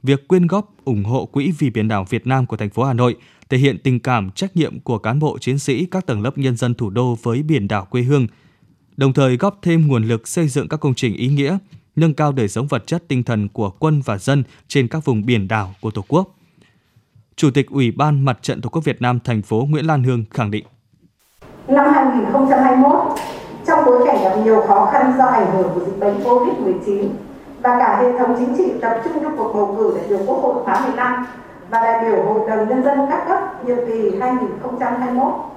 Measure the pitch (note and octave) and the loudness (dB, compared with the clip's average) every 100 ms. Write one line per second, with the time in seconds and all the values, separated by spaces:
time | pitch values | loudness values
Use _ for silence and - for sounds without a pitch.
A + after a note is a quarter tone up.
0 | B2+ C#3 _ F#3 E3+ G3 G#3 _ - G#2+ | 0 -2 _ 2 2 0 -4 _ -4 -2
1 | G2+ B2+ - C#3+ E3 D#3 C#3+ A2+ G#2+ G#2+ | -2 -4 -4 -2 -2 0 -2 0 -2 -2
2 | F#2+ A#2 B2+ C3 B2+ A#2 G#2+ - C3+ A#2 | -2 -4 0 0 0 -4 -6 -2 -2 2
3 | B2 - _ _ _ C3 C#3 G2+ - B2 | 0 -2 _ _ _ 2 2 0 0 0
4 | C3 B2 F#2+ - F#3+ F3 D3+ - - A2+ | 0 -2 -2 -6 -4 -2 -2 -4 -6 -4
5 | G#2+ C3+ D3+ - - C#3 C#3+ B2+ F3+ F#3 | -2 0 -2 -2 -4 -4 -2 -2 -2 -4
6 | - G#2+ A2+ C#3+ C3 A#2 B2 A#2+ A2 G#2 | -4 -4 -4 -2 -2 0 -2 -2 -2 0
7 | B2 A#2 A#2+ A#2 D3+ D3 G2+ G#2 F#2+ B2 | -2 -2 -2 -2 0 0 0 -4 -2 -2
8 | B2 C#3+ A2+ _ _ _ _ _ _ - | 2 2 0 _ _ _ _ _ _ 0
9 | C3+ C3 C3+ B2 G3 - F3 E3 D3+ B2+ | 2 4 2 2 0 -2 0 4 4 2
10 | A2 A2+ - - D#3 B2+ F2+ D3+ D3 B2+ | 0 -2 -2 -2 0 -2 -4 -2 -2 0
11 | B2 F#2+ B2 C#3+ C#3 F#3+ - - _ - | -2 -2 0 0 0 -2 -6 -20 _ 0
12 | E3 C#3 D3+ C3+ G#2 - C#3+ B2+ - E3+ | 0 2 0 0 -2 -2 -2 -4 -4 -6
13 | _ B2+ A#2+ A2+ G2+ - G#2 - D#3 D3+ | _ -2 0 -2 -2 -4 -6 -2 0 0
14 | C3 G2+ - C#3+ B2 - _ C#3+ A#2+ D#3+ | 0 -4 0 0 0 -10 _ -2 0 -2
15 | D3 A2 G#2+ A#2 F#2+ A2 F#2+ G2 A2 G#2+ | -2 -2 0 0 0 -2 -4 -8 -8 -8
16 | G2 D#3 F#3+ _ _ _ _ _ _ _ | -2 -2 -2 _ _ _ _ _ _ _
17 | _ _ _ - D3+ C3+ C3+ C#3 B2 - | _ _ _ 0 0 2 -2 -2 -2 0
18 | D3+ C#3+ C3+ B2 - - A#2 E3 D3 - | 0 2 0 -2 -6 -6 -6 -4 -4 -2
19 | A#2+ B2 - A2 G2+ A2 C#3+ D3+ D#3+ D3+ | 0 0 -2 -4 0 -2 0 0 0 0
20 | B2+ A#2+ A2 - G#2+ G#2 - _ _ _ | 2 0 -2 -4 -4 -4 -8 _ _ _
21 | _ _ _ _ - - - C#4+ D4 C#4 | _ _ _ _ -20 -18 0 4 6 4
22 | C4 A#3+ G#3 C#4 C4+ C4+ C4 B3+ C#4 - | 4 0 0 0 2 4 4 6 4 4
23 | - - - - - - - D4+ B3+ B3 | 0 -6 -8 -12 -14 -10 0 4 4 4
24 | B3 G3 F#3+ G3+ A3 A3 C#4+ - - C4+ | 4 2 2 2 4 4 4 4 4 4
25 | C4 B3+ B3+ A#3 F#3 F#3+ F3+ F3 - F#3+ | 2 4 4 4 2 0 0 -2 -4 -2
26 | G#3 G3+ A#3+ B3 B3 - G3 F3+ G#3 G3+ | -2 0 2 2 2 0 -2 -2 -2 -2
27 | G3+ - - - - - B3 B3 - - | -2 -6 -14 -20 -20 -4 0 2 2 2
28 | B3 B3 B3 A#3+ B3 B3 F4+ - A3+ A3+ | 2 2 0 0 0 0 0 0 -2 -2
29 | - D4+ D4+ - A3 G#3+ G3+ G3+ G3+ - | -2 -4 -4 -4 -4 0 -2 0 0 0
30 | - G3 - C#4 B3+ - - - C4 - | -2 -2 0 0 0 -2 -2 -2 -2 -2
31 | - B3 - - - - - A3+ A3+ A3+ | -2 -2 -6 -14 -20 -20 -4 0 2 2
32 | A3+ F#3+ G#3 G#3+ A3 A3 A3 B3+ C4 C#4 | 2 2 2 0 0 -2 0 0 2 2
33 | C4+ D#4 E4+ F#4+ G4 - B3 A#3+ A#3 A3+ | 0 -2 0 -2 -2 -8 -4 -2 -2 -2
34 | G3+ F#3+ B3+ B3+ - - B3 B3 A#3 B3 | -2 0 -2 -2 -4 -6 -8 -4 -4 -2
35 | B3 B3 - - - | -2 0 0 -2 -10